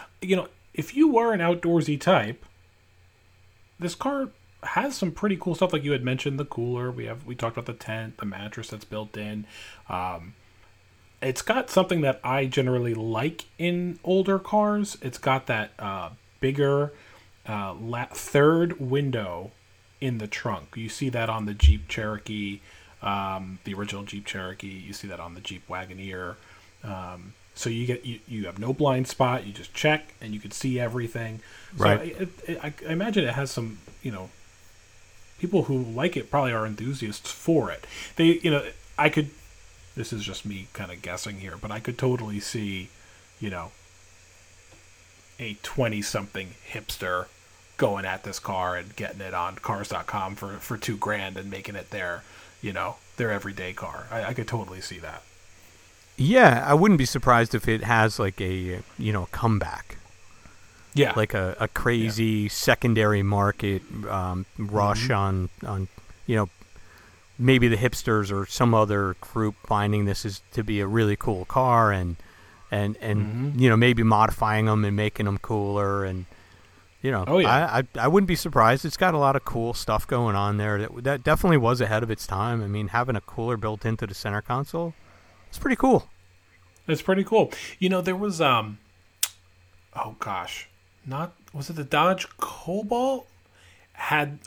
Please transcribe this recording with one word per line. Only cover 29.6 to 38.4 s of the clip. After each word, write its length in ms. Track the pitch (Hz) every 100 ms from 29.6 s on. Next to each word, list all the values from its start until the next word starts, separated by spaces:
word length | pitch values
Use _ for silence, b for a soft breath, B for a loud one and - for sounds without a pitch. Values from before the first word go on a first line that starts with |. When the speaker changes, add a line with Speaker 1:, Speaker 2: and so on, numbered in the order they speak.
| -
Speaker 1:
check 400 | - 151 151 - -
and 120 | 110
you 80 | 104
can 120 | 101
see 280 | - 135 123
everything. 600 | 117 123 113 120 113 110 - B B -
So 80 |
Speaker 2:
Right. 320 | 104 107 170 - 180 - -
Speaker 1:
I, 40 |
I, 40 | 170 151
I, 60 | - 156
I 40 |
imagine 320 | 165 226 208
it 100 | 127
has 160 | 127 139
some, 280 | - 113 104 - -
you 80 | 131
know, 200 | 98 95 - - - - - - - - - - -
people 260 | 175 190
who 180 | 139 131
like 340 | 117 117 175 139
it 140 | -
probably 220 | 143 131
are 120 | 113
enthusiasts 640 | 110 104 120 135 107 - -
for 400 | - - 160 101
it. 160 | 78 - B B -
They, 240 | 165 170